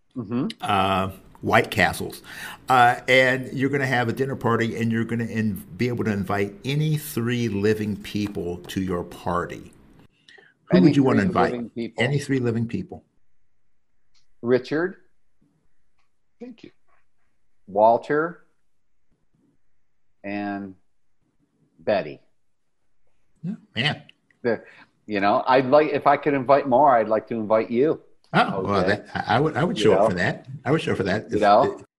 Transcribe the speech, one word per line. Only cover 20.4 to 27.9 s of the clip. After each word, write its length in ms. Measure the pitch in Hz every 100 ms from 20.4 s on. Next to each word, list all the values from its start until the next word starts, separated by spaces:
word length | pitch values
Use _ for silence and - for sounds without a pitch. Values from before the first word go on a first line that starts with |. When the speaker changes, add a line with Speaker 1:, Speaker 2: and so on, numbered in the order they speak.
| 104 101 98 92 _ _ _ _ _ _ _ _ _ _
Speaker 1:
Betty. 400 | 85 101 76 67 _ _ _ _ _ _ _ _ _ _ _ _
Speaker 2:
Yeah, 100 | 165 226 _ 107
man. 260 | 147 - - _ _ _
Speaker 1:
The, 200 | 123 104 - - - _ -
you 160 | 104
know, 220 | 101 123 -
I'd 200 | 131 127
like, 220 | 147 156
if 140 | 143 147
I 100 | 143
could 160 | 151
invite 340 | 139 120 139 -
more, 260 | 123 147 120
I'd 120 | 107
like 200 | 110 -
to 60 | 117
invite 360 | 104 110 113
you. 300 | 117 143